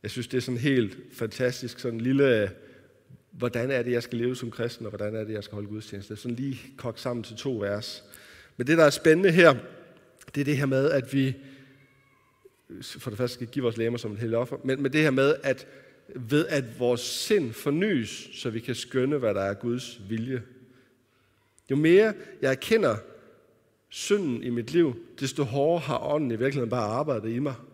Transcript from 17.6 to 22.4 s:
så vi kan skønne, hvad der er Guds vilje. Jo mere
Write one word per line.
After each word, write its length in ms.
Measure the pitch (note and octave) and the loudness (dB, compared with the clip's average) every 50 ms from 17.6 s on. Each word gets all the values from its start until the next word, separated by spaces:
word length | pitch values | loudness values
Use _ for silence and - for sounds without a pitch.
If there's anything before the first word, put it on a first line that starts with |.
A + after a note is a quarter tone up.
| - D3 C#3+ D#3+ F#3+ A3 F#3+ C3 A2 G2 - - - - - | -2 -2 0 2 2 2 0 0 -2 -4 -8 -14 -16 -16 -16
så 160 | - - B2+ | -8 -8 -6
vi 100 | G#2+ A#2 | -6 -6
kan 160 | A2+ - A#2+ | -6 -6 -8
skønne, 420 | - - - - C3 B2+ C3+ D3+ | -8 -8 -4 0 0 0 2 0
hvad 160 | C#3+ B2 A2 G2+ | 0 0 0 0
der 80 | G2 | 2
er 120 | G2 G2 G2+ | 0 -2 -2
Guds 480 | G2+ - A#2+ A#2+ B2+ B2+ - - - G2 F#2+ | -4 -4 -4 -4 -4 -6 -12 -16 -16 -10 -6
vilje. 340 | A2+ A2 A#2 C3 C3 B2 - - - - - - _ - _ _ _ _ _ _ _ _ _ _ _ _ _ _ _ _ _ _ | -6 -6 -4 -4 -6 -8 -8 -12 -20 -20 -20 -20 _ -20 _ _ _ _ _ _ _ _ _ _ _ _ _ _ _ _ _ _
Jo 40 | C3+ | 0
mere 380 | C#3+ D3+ D#3+ E3+ G3 G#3+ A3 G#3 - - - - - | 2 6 8 8 8 6 6 0 -6 -14 -18 -10 -2